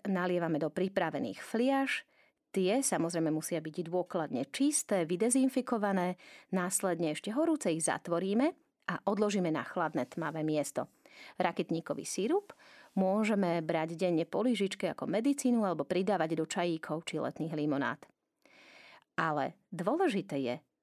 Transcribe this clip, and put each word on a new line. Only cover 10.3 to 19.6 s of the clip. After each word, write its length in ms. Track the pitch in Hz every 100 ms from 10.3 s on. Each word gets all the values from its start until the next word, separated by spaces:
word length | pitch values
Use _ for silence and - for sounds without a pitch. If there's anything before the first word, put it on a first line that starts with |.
| 160
miesto. 480 | 156 151 143 - - _ - - - -
Rakitníkový 640 | 180 165 170 165 - 156
sirup 480 | - - 214 381 403 - - - - -
môžeme 640 | 190 202 214 202 180 170
brať 320 | 160 165 160 170
denne 320 | 185 160 165
po 160 | -
lyžičke 480 | 240 208 196 - 180
ako 160 | - -
medicínu 560 | 190 262 285 254 240
alebo 240 | 202 160 143
pridávať 480 | 180 190 185 160 165
do 80 |
čajíkov 640 | 156 202 175 160 - 156 -
či 160 | 156
letných 320 | 131 - 156 151
limonád. 480 | 151 139 120 139 - _ _ _ _ - - - - - _ -
Ale 400 | 165 147 131 -